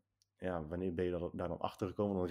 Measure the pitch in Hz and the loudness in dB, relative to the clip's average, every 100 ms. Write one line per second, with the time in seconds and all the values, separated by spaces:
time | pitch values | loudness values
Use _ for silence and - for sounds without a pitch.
0 | _ _ _ _ 90 87 76 87 92 85 | _ _ _ _ -2 -2 -2 -2 0 2
1 | 90 87 87 - 87 82 - - 95 90 | 0 0 -2 -2 -2 0 -2 -2 -2 0
2 | 104 98 90 | 2 2 4